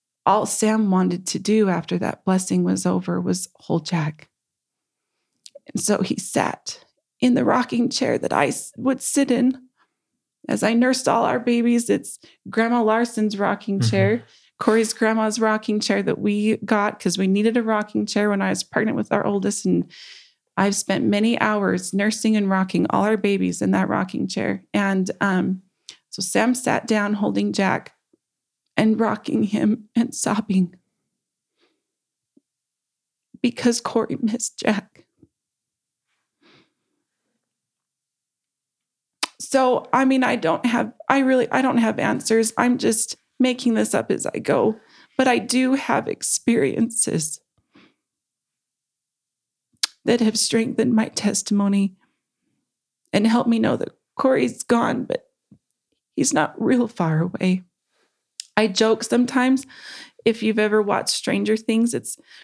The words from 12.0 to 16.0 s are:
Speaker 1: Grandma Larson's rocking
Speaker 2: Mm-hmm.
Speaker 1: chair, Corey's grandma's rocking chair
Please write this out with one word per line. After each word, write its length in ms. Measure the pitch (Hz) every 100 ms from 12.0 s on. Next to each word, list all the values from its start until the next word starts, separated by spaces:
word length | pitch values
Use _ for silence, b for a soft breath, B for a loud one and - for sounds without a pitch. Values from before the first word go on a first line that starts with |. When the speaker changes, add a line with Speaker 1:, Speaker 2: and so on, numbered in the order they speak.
| - - b b 196
Speaker 1:
Grandma 320 | 220 226 240
Larson's 560 | 214 220 240 226 214 202
rocking 420 | 202 202 - 196
Speaker 2:
Mm-hmm. 100 | 113
Speaker 1:
chair, 340 | 196 196 233 b b b _
Corey's 360 | - 220 220
grandma's 440 | - 220 220 220 220
rocking 420 | 220 214 - 214
chair 220 | - 202